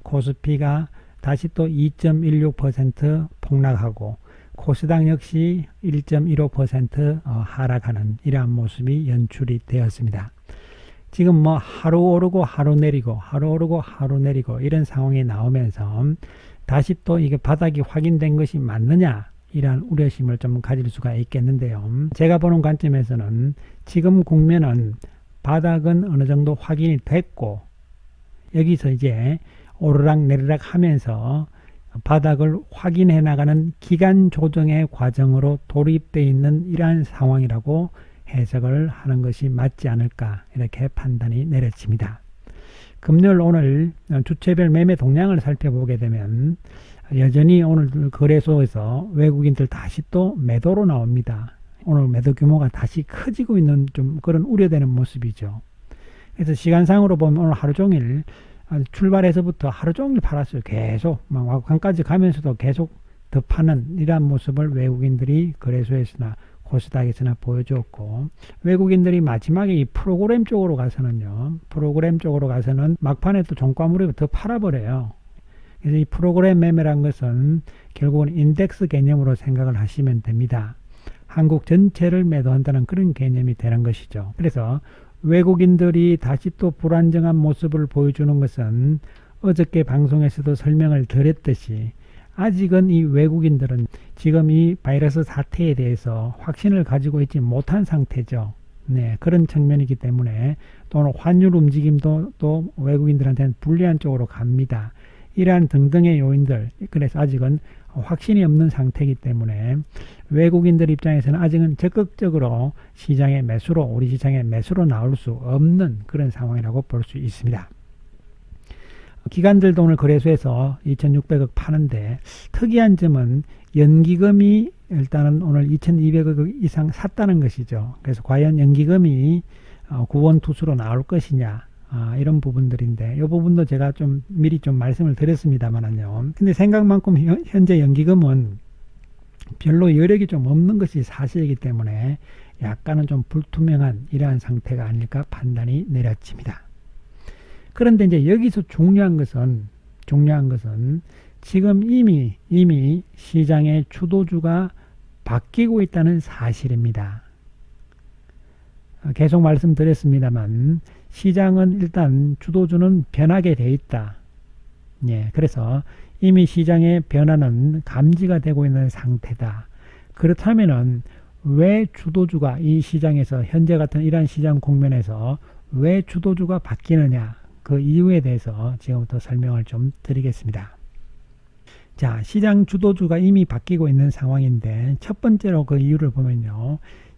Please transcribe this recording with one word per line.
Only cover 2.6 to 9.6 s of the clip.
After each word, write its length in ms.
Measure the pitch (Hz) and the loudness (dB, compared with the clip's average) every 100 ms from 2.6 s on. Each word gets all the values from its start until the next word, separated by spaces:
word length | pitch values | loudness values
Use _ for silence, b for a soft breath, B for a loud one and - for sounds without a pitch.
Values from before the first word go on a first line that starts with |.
| 139 131 131 - 143 156 156 - | -4 -2 -2 -2 -2 -2 -4 -10
폭락하고 800 | - 135 135 117 113 107 107 110 b b b | -2 0 2 0 -4 -6 -10 -12 b b b
코스닥 540 | - - 135 156 165 156 | -8 -4 -2 0 2 2
역시 580 | 156 - 160 170 180 147 _ | 0 -2 -2 -2 -2 -8 _
일점일오 680 | 185 147 143 151 165 147 143 | -6 -6 -2 -2 0 0 -2
퍼센트, 720 | - 131 131 120 139 147 156 | -2 -2 -2 -4 -2 -2 -2
어, 60 | 143 | -4
하락하는 880 | 113 107 - 127 123 117 110 107 107 | -6 -6 -4 -4 -2 -4 -4 -4 -4
이러한 280 | 143 135 123 | -2 -2 -2
모습이 580 | 120 113 - 127 147 147 | -2 -4 -4 -4 -2 -2
연출이 520 | 120 117 - 127 120 | -2 -2 -4 -6 -6